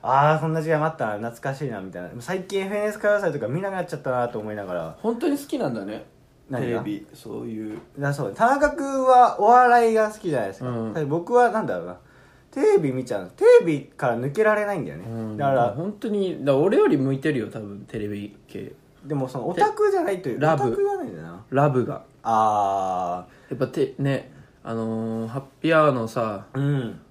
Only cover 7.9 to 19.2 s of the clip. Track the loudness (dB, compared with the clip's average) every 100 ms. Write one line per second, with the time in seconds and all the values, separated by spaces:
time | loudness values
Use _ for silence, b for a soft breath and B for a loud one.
7.9 | -6 -4 -2 -6 2 2 4 0 0 -4
8.9 | 0 6 8 8 6 6 8 8 6 6
9.9 | 4 0 -2 -4 -2 -2 -6 -6 -4 -4
10.9 | -4 -2 -4 2 4 4 2 -4 -6 -8
11.9 | -14 b b b b b 0 4 4 2
12.9 | -4 -4 -6 -6 2 8 8 6 -2 -4
13.9 | -4 -2 0 -2 2 2 2 0 -4 -6
14.9 | -10 -10 -8 -8 -2 2 4 2 0 -6
15.9 | -6 -4 -2 -2 -2 2 4 4 4 4
16.9 | 4 2 0 -2 -2 -4 -8 -12 -14 -12
17.9 | -8 -6 -8 -10 -14 _ -14 -14 -18 _
18.9 | _ -6 -4